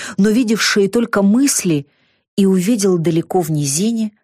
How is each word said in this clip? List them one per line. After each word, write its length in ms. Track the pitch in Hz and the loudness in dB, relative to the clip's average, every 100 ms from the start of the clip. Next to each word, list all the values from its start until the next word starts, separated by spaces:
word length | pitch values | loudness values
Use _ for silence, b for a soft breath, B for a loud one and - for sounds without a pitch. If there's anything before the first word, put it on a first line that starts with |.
| B 220 | B 0
но 120 | 202 | 2
видевшие 580 | 214 220 220 - 214 196 | 2 0 0 0 0 0
только 340 | 240 233 202 | 0 0 0
мысли, 680 | 196 226 277 - 185 147 139 _ _ _ _ - | 2 2 2 0 -2 -2 -4 _ _ _ _ 0
и 80 | 190 | 2
увидел 520 | 190 180 240 196 175 | 2 0 0 0 0
далеко 440 | 165 165 165 185 | 0 -2 -2 -2
в 100 | 156 | -2
низине 600 | 151 143 143 214 226 214 _ | -2 -2 -2 -2 -2 -6 _